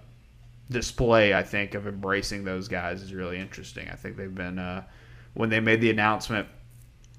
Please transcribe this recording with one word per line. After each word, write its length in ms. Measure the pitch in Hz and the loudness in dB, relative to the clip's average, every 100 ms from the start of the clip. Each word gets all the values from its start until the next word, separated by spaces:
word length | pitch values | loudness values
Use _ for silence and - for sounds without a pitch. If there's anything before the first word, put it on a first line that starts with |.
| - - - - - - - | -14 -20 -20 -20 -20 -20 -6
display, 640 | 120 113 - 120 113 104 | -4 -4 0 6 8 8
I 80 | 95 | 4
think, 320 | 92 104 98 | 2 -2 -2
of 120 | 104 101 | -6 -8
embracing 580 | 98 95 101 98 101 | -6 0 0 0 -6
those 240 | 95 92 101 | -6 -6 -4
guys 340 | 90 87 92 | -4 -4 -6
is 120 | 95 | -8
really 240 | 95 90 90 | -8 -6 -6
interesting. 500 | 95 - - - 82 | -8 -12 -14 -12 -12
I 40 | 85 | -12
think 200 | 98 98 | -12 -10
they've 180 | 98 | -10
been, 240 | 95 90 92 | -8 -8 -6
uh, 240 | 90 92 - - - - - | -6 -8 -12 -20 -20 -20 -12
when 140 | - 113 | -2 2
they 120 | 110 | 4
made 200 | 113 113 | 6 6
the 100 | 113 | 6
announcement, 580 | 107 107 107 - 107 - - - - - - - | 4 4 2 0 -2 -4 -12 -20 -20 -20 -20 -20